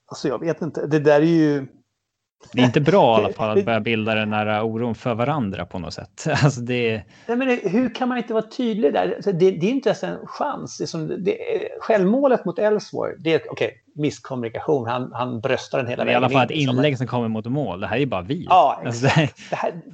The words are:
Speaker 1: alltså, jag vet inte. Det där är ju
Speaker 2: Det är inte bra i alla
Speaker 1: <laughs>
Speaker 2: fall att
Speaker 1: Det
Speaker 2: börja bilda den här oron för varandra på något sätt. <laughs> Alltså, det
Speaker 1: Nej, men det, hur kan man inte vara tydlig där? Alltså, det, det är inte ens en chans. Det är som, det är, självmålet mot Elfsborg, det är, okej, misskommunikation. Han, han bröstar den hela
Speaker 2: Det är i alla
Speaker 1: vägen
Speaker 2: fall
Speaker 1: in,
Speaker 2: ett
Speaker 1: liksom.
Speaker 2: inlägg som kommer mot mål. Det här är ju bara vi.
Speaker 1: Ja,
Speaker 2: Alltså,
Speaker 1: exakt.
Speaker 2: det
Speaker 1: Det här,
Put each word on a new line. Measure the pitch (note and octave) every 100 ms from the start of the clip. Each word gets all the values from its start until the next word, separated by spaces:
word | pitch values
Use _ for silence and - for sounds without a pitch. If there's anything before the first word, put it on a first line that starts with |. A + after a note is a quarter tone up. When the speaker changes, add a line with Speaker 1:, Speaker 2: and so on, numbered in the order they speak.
| _
Speaker 1:
alltså, | - D#3
jag | -
vet | E3 D3+
inte. | E3 - D#3
Det | D#3
där | C#3+ D3
är | D#3+
ju | E3 D3+ C#3+ C3+ _ _ _ _ _ _ _ -
Speaker 2:
Det | B2+
är |
inte | B2+ D#3
bra | D3 F#3+ C#3 A2
i |
alla | G2+
Speaker 1:
<laughs> |
Speaker 2:
fall | - A2
att | G#2
Speaker 1:
Det |
Speaker 2:
börja | G2+ A2
bilda | A2 A2 G#2+
den | A2 G#2+
här | G#2+ G#2+ G#2+
oron | A2+ A2+ A#2+
för | A2 B2+
varandra | A2 B2 D3+ G2+ F#2 F2
på | F#2+
något | D#2
sätt. | - - - D#3+
<laughs> | C#3
Alltså, | C#3+ A#2+
det | A#2+ B2 A#2 A2 - - -
Speaker 1:
Nej, | A#3+
men | C4
det, | B3 F#3+
hur | G#3 B3+
kan | - B3
man | B3
inte | A#3
vara | A3 G#3+
tydlig | - A#3+ G#3 C#4
där? | G#3 F3+
Alltså, | - G3+
det, | E3+ F#3+
det | F#3+ F#3
är |
inte | C4+ A#3
ens | -
en | - F3 -
chans. | - D4 - D#3 -
Det |
är | D3
som, | E3 D#3 C#3+
det | F3+ - - -
är, | - -
självmålet | - A3 F#3 B3+ C#4+ A#3+
mot | F3+ E3+
Elfsborg, | G#3 G#3 - A#2+ A2 -
det | D3+
är, | D#3 -
okej, | D3 A#2 - _
misskommunikation. | - D3 - - B2+ A2+ A2+ - C#3+ A2+
Han, | B2 B2+
han | A#2+ B2+ A#2+
bröstar | B2+ B2 - C#3+
den | A#2+
hela | B2
Speaker 2:
Det | A#2
är |
i | A#2+
alla | B2+
Speaker 1:
vägen | C3+
Speaker 2:
fall | A#2+
Speaker 1:
in, |
Speaker 2:
ett | D#3
Speaker 1:
liksom. | C3+ B2
Speaker 2:
inlägg | D3 C3
som | B2
kommer | B2+ A2+
mot | A2 A#2
mål. | C#3+ A#2 F2+
Det | G2
här | A2+
är |
ju | C#3+
bara | G2
vi. | F2+ E3 -
Speaker 1:
Ja, | F3+ C#3+ A2+ B2+
Speaker 2:
Alltså, | A#2 C3
Speaker 1:
exakt. | D3+ C#3+ -
Speaker 2:
det | -
Speaker 1:
Det | -
här, | - E3 -